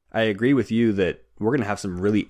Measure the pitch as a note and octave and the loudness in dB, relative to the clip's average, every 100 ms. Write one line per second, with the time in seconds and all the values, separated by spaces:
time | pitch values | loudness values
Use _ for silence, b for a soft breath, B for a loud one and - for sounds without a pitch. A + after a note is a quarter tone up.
0 | _ A2+ A2+ G2 B2 C3+ G2+ A2+ A#2 G2 | _ -2 0 2 2 2 0 2 2 2
1 | F2 - - - G#2+ D3 G2+ G2+ G2 F2+ | 0 -2 -10 -6 -2 -2 -2 -6 -6 -2
2 | G2+ G#2+ | 0 0